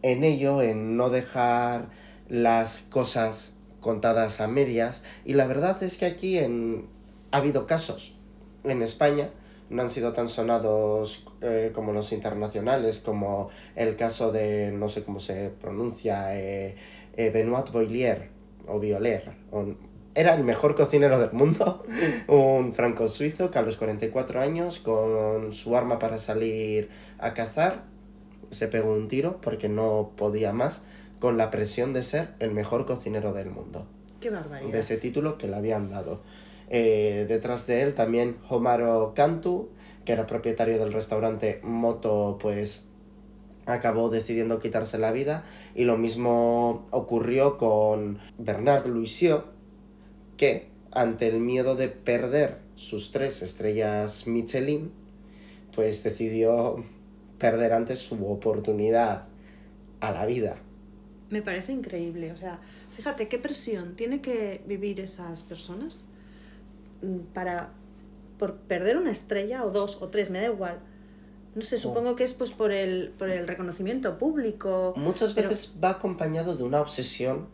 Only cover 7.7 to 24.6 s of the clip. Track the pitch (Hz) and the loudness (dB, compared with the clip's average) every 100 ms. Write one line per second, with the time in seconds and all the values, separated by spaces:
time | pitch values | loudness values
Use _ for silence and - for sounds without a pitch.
7.7 | 165 - - - - - - - - 139 | 0 0 -8 -12 -18 -20 -20 -20 -8 -4
8.7 | 127 113 - 147 147 139 - - - - | 0 -2 4 4 4 -2 -8 -20 -20 -8
9.7 | 120 120 123 117 117 117 - 113 117 107 | -4 -2 -2 -2 -2 -2 -2 0 2 4
10.7 | 107 107 107 107 - - - 120 113 110 | 2 4 2 -2 -8 -14 -8 -2 0 0
11.7 | 107 107 104 104 107 107 104 104 107 110 | -2 -2 -2 -2 -4 -4 -4 -4 -4 0
12.7 | 135 113 107 - 104 101 101 98 - - | 2 2 -2 -4 -2 0 -2 -4 -10 -16
13.7 | - 113 107 117 110 113 110 107 104 104 | -2 -2 0 -2 0 0 2 0 0 0
14.7 | 101 104 104 101 98 - 95 98 - - | -2 -4 -4 -6 -8 -6 -6 -6 -8 -10
15.7 | 101 117 - 110 101 98 98 95 98 98 | -6 -6 -4 -2 -2 -2 -4 -4 -4 -6
16.7 | 95 - - - - 113 110 113 123 135 | -10 -18 -20 -14 0 2 2 2 0 0
17.7 | 117 110 117 127 - - - - - - | 0 0 2 0 0 -4 -18 -20 -20 -6
18.7 | 104 104 101 113 101 - - - 107 101 | -4 0 0 0 0 -4 -18 -8 -4 -4
19.7 | - - - - - 165 160 123 110 147 | -8 -14 -20 -6 2 6 6 4 4 2
20.7 | 147 143 147 143 131 117 117 147 160 202 | 4 6 8 8 6 4 6 6 6 2
21.7 | - - 226 160 233 - 143 135 135 127 | 0 -6 0 2 0 6 8 8 6 2
22.7 | 107 120 113 113 - 147 160 180 135 113 | 2 2 2 0 0 -4 0 0 2 0
23.7 | 110 107 107 110 131 131 123 139 165 | 0 -2 -2 -2 -2 -2 0 0 0